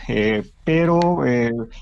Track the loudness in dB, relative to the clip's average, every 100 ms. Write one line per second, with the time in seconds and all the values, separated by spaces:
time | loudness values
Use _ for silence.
0 | -6 -2 0 0 -4 -8 -2 2 2 2
1 | 2 0 0 0 0 -4 -8 -12